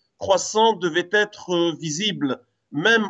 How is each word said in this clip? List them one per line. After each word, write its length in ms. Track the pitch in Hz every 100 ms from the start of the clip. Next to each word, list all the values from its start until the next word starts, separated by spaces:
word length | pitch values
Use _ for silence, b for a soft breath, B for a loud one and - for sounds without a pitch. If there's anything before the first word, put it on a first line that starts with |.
| _ -
croissant 540 | 196 180 - 220 226
devait 360 | 185 175 165 175
être, 420 | 208 208 - -
euh, 220 | 175 170 151
visible, 600 | 160 147 214 160 139 120 _ _ _
même 360 | 143 202 226 208